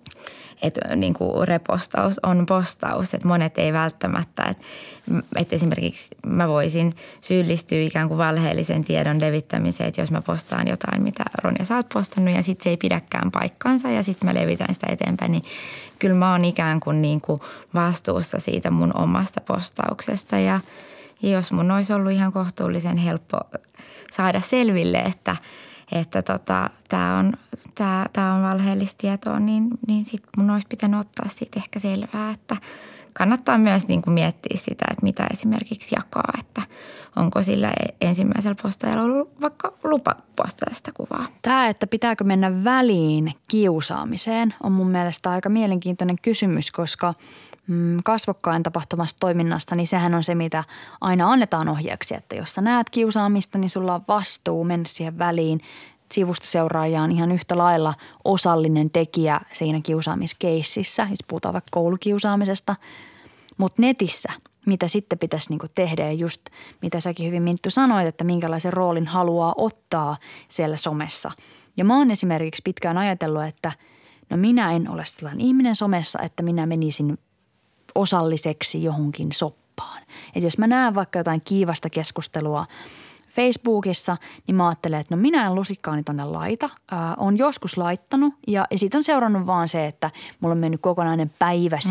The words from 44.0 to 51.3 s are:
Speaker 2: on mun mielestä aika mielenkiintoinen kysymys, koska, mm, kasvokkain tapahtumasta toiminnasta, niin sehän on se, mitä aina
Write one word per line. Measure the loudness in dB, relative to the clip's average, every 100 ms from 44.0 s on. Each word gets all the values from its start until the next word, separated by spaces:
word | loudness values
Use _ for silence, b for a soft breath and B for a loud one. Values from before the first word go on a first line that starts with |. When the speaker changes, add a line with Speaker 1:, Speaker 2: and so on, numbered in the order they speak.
| -4 -4 -2 0 0 0
Speaker 2:
on | 0
mun | 2 2
mielestä | 2 0 -2 -2
aika | -2 0
mielenkiintoinen | 2 2 0 -2 -2 0 0
kysymys, | 0 0 2 0 -2
koska, | -4 -4 -2 -2 -4 B B B B -4
mm, | 0 0 0
kasvokkain | 2 0 0 -2 0 0
tapahtumasta | 0 -4 -4 -4 -4 -2
toiminnasta, | 0 2 0 -2 -2 -2
niin | 0
sehän | 2 2 2
on |
se, | 2 0
mitä | 0 -2 -6 B B B
aina | 0 4 6